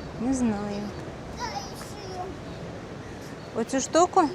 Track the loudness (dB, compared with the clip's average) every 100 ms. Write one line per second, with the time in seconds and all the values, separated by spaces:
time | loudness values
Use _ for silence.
0 | -10 -2 0 4 4 2 0 -2 -4 -6
1 | -8 -10 -10 -6 -6 -4 -6 -8 -10 -10
2 | -8 -6 -6 -8 -10 -8 -8 -8 -10 -10
3 | -10 -10 -10 -10 -6 -2 0 0 4 6
4 | 8 8 6